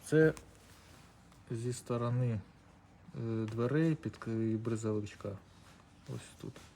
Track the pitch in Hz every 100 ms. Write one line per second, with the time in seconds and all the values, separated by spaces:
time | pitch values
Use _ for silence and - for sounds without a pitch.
0 | - 151 156 - - - - - - -
1 | - - - - - 117 123 123 - 120
2 | 120 123 123 110 - - - - - -
3 | - 139 117 113 110 113 120 143 165 151
4 | 110 - - 113 113 110 113 110 110 107
5 | 104 - 104 101 - - - - - -
6 | - - - - - - -